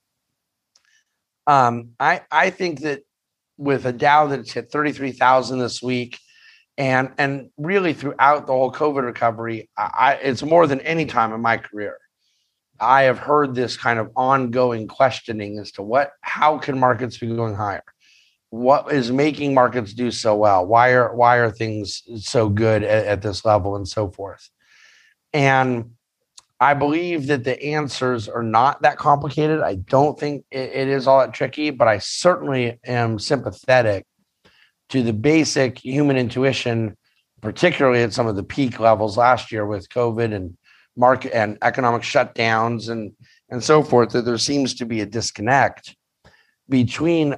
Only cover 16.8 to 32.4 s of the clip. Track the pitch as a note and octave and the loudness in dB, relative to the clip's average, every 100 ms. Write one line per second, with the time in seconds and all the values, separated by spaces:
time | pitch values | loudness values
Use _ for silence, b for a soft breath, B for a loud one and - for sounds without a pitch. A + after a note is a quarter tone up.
16.8 | B2+ A#2+ B2 - A#2 A#2 A2+ G2+ G#2 F#2 | 2 2 -4 -8 -6 -4 -4 -4 -6 -6
17.8 | - _ b b b b _ A2+ B2 C#3+ | -12 _ b b b b _ -2 2 2
18.8 | - D3 A#2 C3 D3+ D3 C#3+ B2+ B2 A#2+ | 2 -2 0 0 0 0 -2 0 0 0
19.8 | G2+ A2+ A#2+ - A2+ G#2 G#2 F#2+ F2+ A2+ | -6 -6 -6 -2 0 2 4 2 2 4
20.8 | B2+ B2+ A#2+ A#2+ A#2+ B2 A#2 G#2+ A2+ G#2+ | 4 4 2 2 4 4 2 -2 -6 -6
21.8 | G2 - - A#2 G2+ B2+ G#2+ G2+ A2+ G#2+ | -10 -12 -14 -14 -4 0 0 2 2 2
22.8 | G#2 A2 G#2 G2+ G#2 F#2+ A2 G#2+ G2 G2+ | 2 0 0 -4 -4 -2 2 2 0 -6
23.8 | F#2+ - G2+ G2 G2 - _ _ b b | -6 -6 -6 -8 -14 -16 _ _ b b
24.8 | b b b b _ D3+ C#3 C3 B2+ A#2+ | b b b b _ 2 4 4 2 -2
25.8 | A#2 _ _ _ _ _ _ - C3 C#3+ | -6 _ _ _ _ _ _ 0 2 4
26.8 | C#3+ D#3+ F3 E3 C3+ C#3+ B2 B2 D3 D3+ | 0 0 -2 -4 -2 -2 -2 -4 -4 -4
27.8 | C#3+ - B2+ B2 G#2+ A#2 A2+ A2 C3+ - | -4 -4 -2 -2 -4 -6 0 2 2 2
28.8 | D3+ C#3+ D3 C#3+ D3+ D3+ D#3 D#3 D#2+ F#2+ | 0 2 2 2 0 -2 0 0 -2 -4
29.8 | - C3+ D3 - D3 C#3 - C3 B2 C3 | 0 2 2 0 -6 -8 -10 -10 -6 -4
30.8 | C3+ C#3 B2+ C3+ A#2+ - C3+ - D3+ B2+ | -2 0 4 4 4 -2 -6 -2 -4 2
31.8 | A2+ G#2 - - F3+ F3+ | 2 2 -2 0 2 2